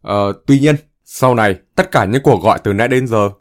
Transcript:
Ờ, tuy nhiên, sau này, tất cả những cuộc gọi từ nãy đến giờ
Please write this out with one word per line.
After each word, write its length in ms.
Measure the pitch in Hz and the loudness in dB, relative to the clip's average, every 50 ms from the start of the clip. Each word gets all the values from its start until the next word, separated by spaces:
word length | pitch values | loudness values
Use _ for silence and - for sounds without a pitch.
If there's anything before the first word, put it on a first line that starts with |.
Ờ, 320 | - - 101 104 101 101 101 - _ | -8 -4 -4 -2 -2 -4 -6 -6 _
tuy 120 | - 139 139 | 0 2 2
nhiên, 160 | 139 151 151 143 _ _ _ _ _ | 2 0 0 -2 _ _ _ _ _
sau 320 | _ - - 131 131 123 | _ -6 -2 0 0 2
này, 200 | 113 107 104 95 - _ _ _ | 2 0 0 -2 -4 _ _ _
tất 160 | - 185 185 | -4 -4 -2
cả 140 | - 139 107 | -2 -2 -2
những 180 | 95 113 139 139 | 0 -2 0 2
cuộc 200 | 156 135 - - | 2 2 2 2
gọi 160 | 110 - - - | 0 0 0 -2
từ 100 | 107 101 | -4 -2
nãy 140 | 101 117 | -2 0
đến 200 | 123 131 131 131 | 0 0 -2 0
giờ 220 | 123 113 107 101 101 95 _ | 0 0 0 0 -2 -4 _